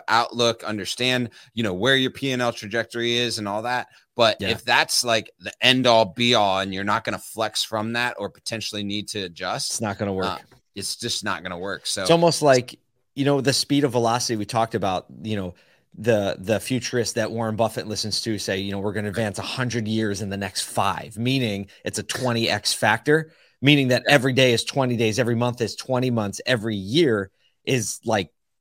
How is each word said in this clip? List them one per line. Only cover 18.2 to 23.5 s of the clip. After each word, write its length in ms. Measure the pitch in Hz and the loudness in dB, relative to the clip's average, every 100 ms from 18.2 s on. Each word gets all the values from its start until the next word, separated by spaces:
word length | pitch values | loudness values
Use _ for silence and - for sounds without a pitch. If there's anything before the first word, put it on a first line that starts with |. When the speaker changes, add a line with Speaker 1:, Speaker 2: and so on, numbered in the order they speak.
Speaker 2:
to 160 | 117 104 | -4 -4
say, 200 | - 95 | -2 -4
you 140 | 98 | -4
know, 80 | 98 | -4
"We're 120 | 101 | -4
gonna 160 | 101 104 | -4 -4
advance 300 | 101 107 95 | -2 -4 -4
a 40 | |
hundred 440 | 95 - 123 117 107 | -6 -4 -4 -2 -2
years 340 | 110 110 98 | -2 -2 -4
in 80 | 104 | -6
the 60 | 98 | -6
next 280 | 95 - | -6 -6
five," 540 | - - 98 85 - 101 | -4 0 0 -2 -6 -4
meaning 500 | 120 135 117 98 98 - 110 | 0 0 0 -2 -6 -10 -6
it's 140 | 104 | -6
a 40 | |
twenty 460 | 101 117 123 117 113 | -6 -4 -2 0 0
X 240 | 104 - | 0 -2
factor, 580 | - 110 113 - 151 156 _ _ | 0 2 2 2 2 0 _ _